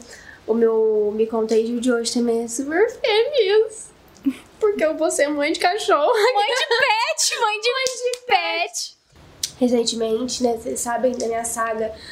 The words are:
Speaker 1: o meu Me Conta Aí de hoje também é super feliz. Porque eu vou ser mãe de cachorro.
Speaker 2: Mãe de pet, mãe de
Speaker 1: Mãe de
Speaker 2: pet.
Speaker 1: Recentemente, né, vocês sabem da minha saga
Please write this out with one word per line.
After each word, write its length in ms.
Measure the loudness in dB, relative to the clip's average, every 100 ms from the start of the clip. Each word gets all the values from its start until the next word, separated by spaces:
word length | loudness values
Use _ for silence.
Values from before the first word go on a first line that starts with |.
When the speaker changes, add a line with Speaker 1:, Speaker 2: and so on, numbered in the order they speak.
| -14 -20 -20 -10 -2
Speaker 1:
o 80 |
meu 600 | 2 4 4 2 2 0 0
Me 100 | 0
Conta 300 | 0 2 2
Aí 240 | 2 0
de 120 | 0
hoje 220 | 0 0
também 300 | 0 0 0
é 40 | -2
super 400 | -6 -2 2 2 0
feliz. 920 | 0 2 2 2 4 4 2 -2 -18 -20 -20 -6 -4 -4 -8 -2
Porque 240 | 0 2
eu 140 | 0 0
vou 120 | 0
ser 200 | 2 0
mãe 240 | 0 -2
de 60 | 0
cachorro. 520 | 0 0 2 2 4
Speaker 2:
Mãe 340 | 4 4 2 0
de 180 | 0 0
pet, 720 | 2 2 2 0 -2 -2 0
mãe 200 | 0 0
de 80 | -2
Speaker 1:
Mãe 140 | 0 -2
de 400 | -2 -4 -4 0
Speaker 2:
pet. 680 | 0 0 -2 -4 -6 -12 -14 _ -20 -20 -8 -8 -2
Speaker 1:
Recentemente, 840 | 0 2 0 -2 -2 -2 -4 -2
né, 140 | -2 -2
vocês 240 | -4 -6
sabem 320 | -4 -2 0 -2
da 100 | -4
minha 180 | -4 -4
saga 480 | -4 -4 -4 -6 -8 -16